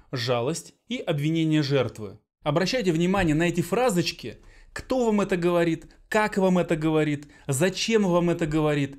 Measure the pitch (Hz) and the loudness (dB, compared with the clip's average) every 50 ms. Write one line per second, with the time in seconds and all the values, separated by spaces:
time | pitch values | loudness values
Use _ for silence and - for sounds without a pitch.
0 | - _ - 127 117 127 127 120 117 135 165 165 - - - _ _ - - 254 | -16 _ -8 -6 -2 -2 -2 0 0 -2 -4 -6 -8 -14 -20 _ _ -10 -10 -6
1 | - - 170 147 143 156 160 165 160 156 156 156 151 127 143 139 123 113 - - | -4 -4 -4 -2 -2 0 0 0 0 2 2 0 0 0 0 0 0 -2 -4 -8
2 | 107 98 98 - _ _ _ _ - 156 147 170 190 185 - 254 214 185 160 160 | -12 -14 -14 -18 _ _ _ _ -4 -2 0 0 0 0 0 0 0 0 0 2
3 | 175 175 190 202 185 165 151 151 170 175 165 180 170 - 196 208 247 254 196 175 | 2 2 2 2 2 2 2 2 0 0 0 -2 -2 0 0 0 2 2 2 0
4 | 165 - - - - 117 98 - - - - - - - - - - - 254 262 | 0 -2 -4 -8 -12 -14 -14 -16 -20 -20 -20 -20 -20 -16 -16 -14 -6 -2 -2 0
5 | 240 226 214 208 196 196 202 180 170 175 175 175 170 170 165 160 - - - - | 2 2 2 2 2 0 0 0 0 2 2 2 2 2 0 -2 -6 -14 -20 -20
6 | _ _ - 214 214 208 208 202 190 190 185 180 170 170 175 156 156 160 156 156 | _ _ 0 0 0 0 0 0 2 2 2 2 2 0 -2 -2 0 0 2 2
7 | 156 147 147 143 147 - - - - - 139 127 165 190 185 - - - 226 220 | 2 0 -2 -4 -6 -12 -20 -14 -6 -4 -2 0 0 0 0 -2 -2 0 2 2
8 | 208 185 170 175 170 175 170 170 175 156 151 156 151 151 147 147 139 135 - | 2 4 2 2 2 2 0 0 -2 -2 0 0 0 2 0 0 -2 -4 -6